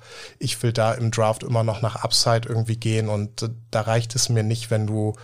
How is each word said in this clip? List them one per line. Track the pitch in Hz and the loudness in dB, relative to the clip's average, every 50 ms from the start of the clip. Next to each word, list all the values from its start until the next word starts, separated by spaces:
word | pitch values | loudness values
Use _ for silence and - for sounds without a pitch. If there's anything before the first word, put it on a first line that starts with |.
| - - - - - - - - | -20 -20 -18 -18 -18 -18 -12 -8
ich | 151 123 - - | -6 -6 -4 -2
will | - 120 113 | -2 0 2
da | 117 107 113 | 2 2 2
im | 113 123 120 113 | 2 0 -2 0
Draft | 110 117 110 110 110 - - | 2 2 2 2 2 0 -2
immer | - 123 113 110 | 0 0 2 2
noch | 113 104 110 | 0 0 -2
nach | 110 107 - - - | -2 -4 -2 -4 -2
Upside | 123 - - - 123 117 113 113 - | 0 0 2 4 4 2 2 0 0
irgendwie | 117 113 113 113 110 | -2 -2 0 -2 -2
gehen | 113 - 113 110 110 110 | -2 0 0 2 2 0
und | 107 104 104 104 104 - - 120 113 117 - - - | 0 0 -2 -2 -4 -6 -6 -6 -6 -8 -10 -6 -2
da | - 110 | -2 0
reicht | 107 113 113 120 117 117 - | 2 2 2 2 0 0 -2
es | - - | -2 0
mir | - 117 113 107 | 2 2 2 2
nicht, | 107 113 113 - - | 2 0 -2 -2 0
wenn | 113 107 107 | 0 0 0
du, | 104 110 107 107 107 - - | 0 0 0 0 -2 -2 -6